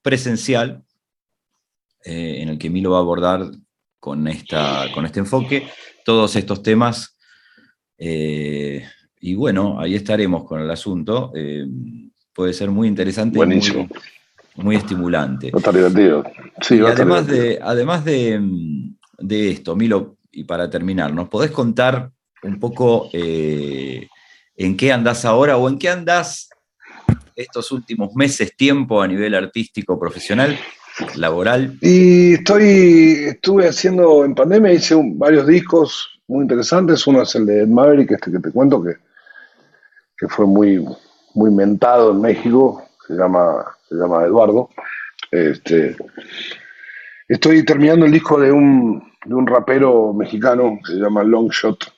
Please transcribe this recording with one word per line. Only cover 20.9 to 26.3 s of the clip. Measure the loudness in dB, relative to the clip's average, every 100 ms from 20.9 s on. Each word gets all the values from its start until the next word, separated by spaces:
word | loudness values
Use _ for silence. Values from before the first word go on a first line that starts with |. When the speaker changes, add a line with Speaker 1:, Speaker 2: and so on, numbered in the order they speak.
| -6 -6
Speaker 1:
¿nos | -6 -6
podés | -4 -4
contar | -4 -4 0 0 -2 -8 _ _ _
un | -12 -8
poco, | -8 -2 0 0 -2
eh, | -8 -6 -4 -4 -6 -6 -10 -12 -14 -18 _ _ _ _ _
en | -6 -2
qué | -2
andás | 0 -2 -2
ahora | 0 2 2 2
o | 0
en | -2
qué | -4
andás | -6 -2 -2 -4